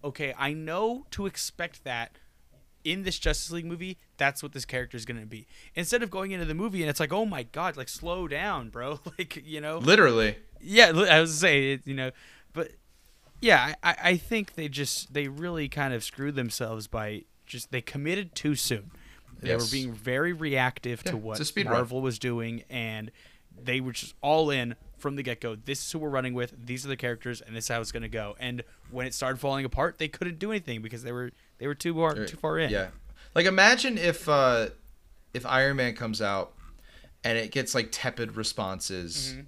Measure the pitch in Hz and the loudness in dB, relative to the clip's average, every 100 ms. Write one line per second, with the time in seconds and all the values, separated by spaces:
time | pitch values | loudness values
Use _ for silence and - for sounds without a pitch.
0 | 147 135 143 131 139 156 156 175 220 247 | -8 -6 -6 -2 -4 -4 -4 -2 -2 -4
1 | - - 196 - - - 170 - 135 117 | -10 -8 -6 -6 -10 -8 -10 -8 -8 -6
2 | 117 - - _ _ _ _ _ 156 185 | -8 -12 -20 _ _ _ _ _ -4 -2
3 | 185 - 160 151 - 170 165 170 185 180 | -4 -2 0 0 -4 -6 -6 -8 -8 -12
4 | _ - 139 135 143 143 - 127 123 120 | _ 0 0 0 -10 -10 -6 -4 -4 -8
5 | 113 117 107 107 - - - - 170 240 | -8 -10 -10 -14 -16 -20 -10 -6 0 0
6 | 226 190 190 185 160 156 220 190 151 143 | 0 -4 -4 -4 -4 -2 -2 0 -2 0
7 | 156 185 220 160 120 147 180 143 123 - | 0 0 0 -4 -6 -4 -4 -4 -10 -8
8 | 165 180 170 143 202 165 113 117 127 147 | -6 -4 -4 -4 -2 -4 -6 -8 -6 -6
9 | 170 165 175 - 143 156 151 160 139 214 | -10 -8 -8 -8 -10 -8 -6 0 6 10
10 | 139 113 107 107 - - 165 214 208 160 | 10 8 4 0 -14 -18 6 10 10 10
11 | 202 156 165 156 180 143 135 135 135 135 | 8 8 8 4 6 6 4 0 -4 -4
12 | 131 - - - - 156 - - _ _ | -4 -8 -20 -20 -12 -8 -8 -8 _ _
13 | _ - - - 233 156 131 156 170 - | _ -20 -20 0 6 6 6 0 0 2
14 | 175 180 - 226 196 - 151 139 139 - | 2 2 0 -4 -4 -8 -6 -4 -4 -4
15 | - 139 139 143 175 165 139 151 139 120 | -4 -4 -4 -4 -6 -4 -4 -2 -2 -2
16 | - - 143 139 120 - 113 110 104 113 | -6 -6 -4 -2 -4 -4 -4 -6 -6 -6
17 | 107 107 - _ - 120 - 127 - 139 | -4 -8 -12 _ -16 -14 -6 -6 -6 -6
18 | 147 190 185 - 151 143 - 110 101 - | -4 -4 -4 -4 0 0 0 -2 -4 -20
19 | - - - - 123 117 113 135 127 110 | -20 -20 -20 -10 -2 0 0 -2 -4 -6
20 | 110 127 170 165 156 131 127 - 123 117 | -2 0 0 -2 0 2 0 0 -6 -6
21 | - 113 110 107 147 - 175 117 120 127 | -4 -6 -4 -4 -4 -2 2 2 0 -2
22 | 131 110 127 120 117 117 - 127 113 110 | -2 -2 -2 -2 -4 -8 -8 -6 -6 -6
23 | 110 - - - _ - 123 127 127 117 | -10 -14 -20 -20 _ -12 -4 -2 -2 -8
24 | - - 143 156 156 135 117 120 - - | -12 -4 4 4 4 2 -2 -6 -14 -8
25 | 147 139 135 117 120 110 113 139 - 165 | -6 -4 -6 -4 -6 -8 -8 -6 -6 -6
26 | 151 135 127 123 120 123 120 127 139 135 | -2 -2 -2 -2 -4 -6 -10 -8 -6 -4
27 | 123 117 123 117 - 113 - 117 110 117 | -4 -4 -6 -10 -10 -8 -4 -4 -4 -6
28 | 113 113 104 104 123 123 - - - 123 | -6 -6 -6 -6 -6 -6 -10 -18 -12 -6
29 | 127 - 131 131 139 139 131 135 160 - | -6 -2 -4 -2 -2 -2 -2 0 0 0
30 | 160 - 180 160 202 214 160 113 110 117 | -6 -4 -6 -4 -4 -4 -4 -8 -8 -10
31 | 120 123 123 - _ - 135 143 170 160 | -8 -6 -8 -10 _ -8 -6 -4 -2 0
32 | 165 147 104 - 156 160 147 104 95 - | 0 0 -6 -4 -2 0 0 0 -2 -8
33 | - - - 160 175 190 208 247 262 214 | -18 -20 -2 2 4 8 8 8 2 2
34 | 170 160 - 143 131 117 107 - - - | 0 0 2 6 6 4 0 -6 -20 -20
35 | - - - 127 120 127 139 139 123 110 | -20 -20 -10 -8 0 4 4 2 -2 -2
36 | 117 107 104 98 87 - - - - - | -6 -2 0 0 -4 -10 -20 -20 -20 -20
37 | - - 117 113 110 139 123 127 110 - | -20 -6 -2 0 0 -2 0 -2 -2 -4
38 | 127 120 113 107 107 - 98 92 - 92 | -4 -4 -6 -4 -4 -4 -4 -4 -6 -6
39 | 87 80 135 131 | -6 -6 -6 -10